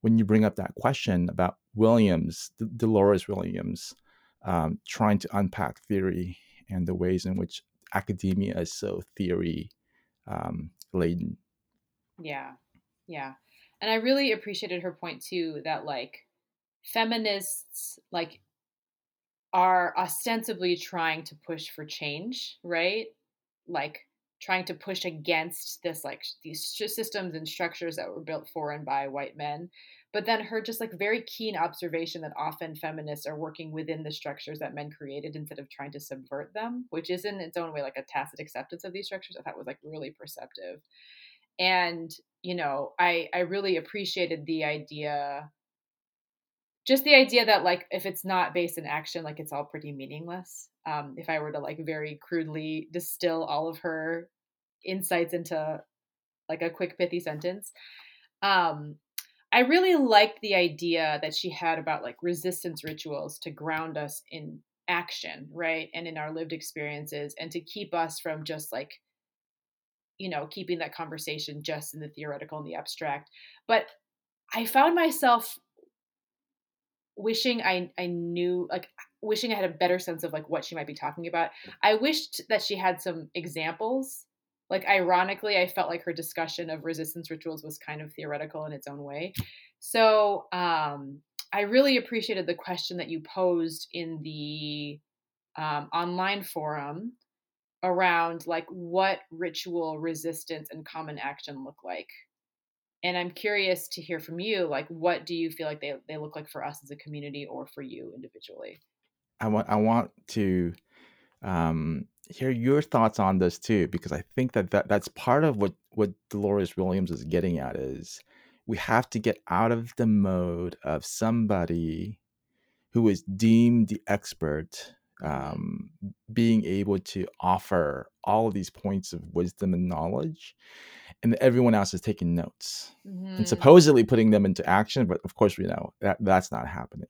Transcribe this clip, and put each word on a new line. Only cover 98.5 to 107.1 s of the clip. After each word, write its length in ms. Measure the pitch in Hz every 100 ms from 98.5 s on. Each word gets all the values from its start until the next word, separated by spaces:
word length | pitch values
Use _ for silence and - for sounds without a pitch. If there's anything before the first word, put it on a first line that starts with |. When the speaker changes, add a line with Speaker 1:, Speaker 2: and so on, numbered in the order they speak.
| 165 165
Speaker 2:
what 520 | 185 170 175 190 190 -
ritual 680 | 165 170 165 185 170 160 156
resistance 720 | 165 160 160 160 - 160 151
and 140 | 160
common 340 | 156 160 156 151
action 460 | 135 143 - 139
look 120 | 135 147
like. 280 | 92 90 - - _ _ _ _ _ _ _ _
And 120 | 180 180
I'm 140 | 175
curious 560 | 180 214 208 190 180 -
to 100 | -
hear 160 | 156 165
from 220 | 156 165
you, 260 | 202 208 170
like, 220 | 139 147
what 360 | 165 170 170
do 100 | -
you 160 | 170 165
feel 180 | 160 160
like 120 | 151
they, 140 | 143 135 -
they 80 | 156
look 180 | 151
like 140 | 151 151
for 140 | 143
us 160 | 143 151
as 80 | 139
a 60 | 147
community 500 | 151